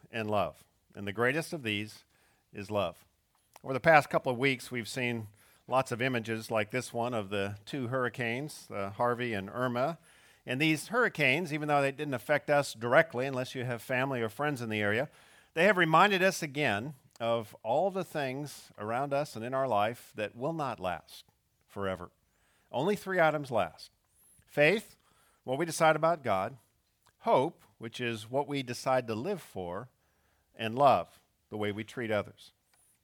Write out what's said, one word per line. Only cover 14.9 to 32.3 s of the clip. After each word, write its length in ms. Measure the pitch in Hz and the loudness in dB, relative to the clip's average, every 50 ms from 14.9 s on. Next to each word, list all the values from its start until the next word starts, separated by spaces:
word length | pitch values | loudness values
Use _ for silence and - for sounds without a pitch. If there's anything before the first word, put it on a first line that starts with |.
| 104 110 139 156 - - - - - - _ _ - | 2 2 0 -2 -6 -16 -20 -20 -20 -20 _ _ 0
they 120 | 160 165 | 2 4
have 100 | 196 214 | 4 6
reminded 480 | 180 175 160 156 160 180 208 202 185 180 | 4 4 6 8 8 8 6 6 4 2
us 180 | 190 180 - - | 2 0 0 -4
again 520 | 156 131 143 151 131 104 101 113 147 156 - _ _ _ - | -6 -4 0 0 2 2 0 -2 -4 -10 -14 _ _ _ -4
of 340 | 117 117 117 117 113 107 - - - | -2 0 0 0 -2 -6 -12 -10 -4
all 260 | - 120 143 175 196 | -2 0 0 0 0
the 140 | 185 196 175 | -2 -4 -6
things 680 | - - 156 143 131 127 131 147 143 - - - - - - | -6 -4 -4 -4 -4 -4 -6 -8 -10 -12 -16 -20 -20 -14 -8
around 340 | 104 107 113 123 139 143 139 | -6 -4 -2 -2 -2 -2 -2
us 220 | 139 151 151 - | -2 -2 -2 -6
and 80 | 113 110 | -8 -8
in 100 | 120 127 | -4 -2
our 140 | 135 135 131 | -2 0 2
life 420 | 117 101 101 107 120 - - - - | 2 2 2 2 0 -4 -12 -14 -8
that 180 | - 107 101 - | -6 -6 -6 -6
will 200 | 117 123 156 165 | -4 -4 -4 -4
not 260 | 165 147 135 113 - | -2 -4 -4 -4 -4
last 440 | 90 92 87 82 - - - - - _ _ _ _ _ _ _ _ _ | -4 -4 -4 -4 -8 -14 -20 -20 -20 _ _ _ _ _ _ _ _ _
forever. 420 | - 104 98 98 95 85 87 90 _ _ _ _ _ _ _ _ _ _ _ _ - | -10 -6 -4 -4 -4 -4 -8 -12 _ _ _ _ _ _ _ _ _ _ _ _ -6
Only 240 | - 143 185 208 | -2 0 0 -2
three 240 | 202 - 190 190 180 | -2 -4 -2 2 4
items 320 | 165 156 151 151 147 127 127 | 4 4 4 2 -2 -2 0
last. 400 | 110 92 80 - - - - _ _ _ _ _ _ _ _ _ _ _ | 0 0 0 -4 -10 -20 -20 _ _ _ _ _ _ _ _ _ _ _
Faith, 520 | _ - - 147 151 185 220 208 - - _ _ _ _ _ _ _ _ _ - | _ 2 4 4 4 4 2 -2 -8 -18 _ _ _ _ _ _ _ _ _ -8
what 120 | - 127 | -6 -4
we 80 | 135 170 | -2 -2
decide 300 | 170 156 - 165 156 156 | -2 0 4 4 6 6
about 300 | 151 151 160 175 165 135 | 4 4 0 0 0 0
God. 320 | 120 101 95 95 110 135 - _ _ _ _ _ _ _ _ _ _ _ _ | 0 0 0 0 -2 -6 -10 _ _ _ _ _ _ _ _ _ _ _ _
Hope, 420 | - 226 226 151 127 165 - _ _ - _ - | 0 2 4 4 4 2 -2 _ _ -20 _ -14
which 220 | 113 113 - - | -14 -12 -8 -6
is 280 | 123 120 117 110 107 107 | -4 -4 -4 -4 -6 -4
what 200 | 123 135 143 143 | -2 -2 -2 -2
we 160 | 143 139 135 | -2 -6 -4
decide 420 | 120 123 - - 139 131 131 123 | -6 -8 -6 -2 0 2 2 2
to 80 | 113 110 | 0 -2
live 260 | 107 123 180 208 170 | -4 -4 -4 -6 -6
for. 480 | - - - 98 92 87 87 95 120 131 _ _ _ _ _ _ _ _ _ _ _ _ _ | -8 -12 -10 -10 -8 -8 -8 -8 -10 -12 _ _ _ _ _ _ _ _ _ _ _ _ _
And 180 | - 117 113 110 | -6 -6 -4 2
love, 460 | 123 143 139 120 92 85 - - _ _ _ _ _ _ _ | 4 6 6 6 6 2 -2 -12 _ _ _ _ _ _ _
the 80 | - | -8
way 140 | 107 104 104 | -4 -4 -2
we 140 | 101 104 113 | -4 -4 -8
treat 260 | - - - 123 110 | -10 -8 -8 -4 -2
others. 400 | 107 104 98 101 | 0 -2 -2 -4